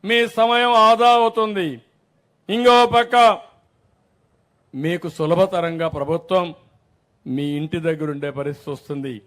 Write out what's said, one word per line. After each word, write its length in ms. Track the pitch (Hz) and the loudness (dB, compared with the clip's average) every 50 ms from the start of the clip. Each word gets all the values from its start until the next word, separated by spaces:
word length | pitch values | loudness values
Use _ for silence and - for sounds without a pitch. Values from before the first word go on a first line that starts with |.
| - | -4
మీ 160 | 196 233 233 233 226 - - | 0 0 0 0 -2 0 0
సమయం 360 | 226 233 240 240 240 247 240 226 220 220 | 0 2 2 2 2 2 4 4 6 6
ఆదా 200 | 233 226 233 240 240 240 | 4 6 6 4 6 4
అవుతుంది. 460 | 233 226 226 226 220 214 208 196 180 156 131 117 _ _ _ _ _ _ _ _ _ _ _ _ _ - 196 | 4 2 0 0 -2 -2 -2 -4 -4 -4 -6 -10 _ _ _ _ _ _ _ _ _ _ _ _ _ -6 -4
ఇంకో 200 | 226 240 247 247 240 240 240 233 | 2 4 4 6 6 4 4 2
పక్క 220 | 233 240 240 247 247 240 226 202 175 - _ _ _ _ _ _ _ _ _ _ _ _ _ _ _ _ _ _ _ _ _ _ _ _ _ - | 0 0 2 2 4 4 4 4 0 -6 _ _ _ _ _ _ _ _ _ _ _ _ _ _ _ _ _ _ _ _ _ _ _ _ _ -14
మీకు 340 | 131 143 160 175 175 - 170 151 - | -8 -6 -4 -4 -4 -6 -10 -8 -6
సులభతరంగా 720 | 160 156 170 170 190 190 190 175 170 170 165 165 165 160 156 151 | -2 0 2 2 2 0 0 -4 -4 -4 -4 -4 -6 -6 -4 -6
ప్రభుత్వం 480 | 139 143 156 - - - 190 185 180 170 156 _ _ _ _ _ _ _ _ _ _ _ _ _ _ | -6 -4 -4 -6 -4 -2 -2 -2 -2 -2 -8 _ _ _ _ _ _ _ _ _ _ _ _ _ _
మీ 200 | 131 127 135 143 147 147 147 | -8 -6 -6 -4 -6 -6 -6
ఇంటి 200 | 151 156 180 170 160 165 | -6 -6 -8 -6 -4 -4
దగ్గర 200 | 165 151 156 151 147 | -4 -4 -6 -8 -8
ఉండే 140 | 143 143 143 135 135 | -8 -10 -10 -8 -8
పరిస్థితి 320 | 139 143 143 - - - 143 | -8 -8 -10 -12 -12 -14 -14
వస్తుంది. 380 | 131 _ _ 147 143 135 135 123 104 101 | -14 _ _ -10 -10 -10 -10 -12 -14 _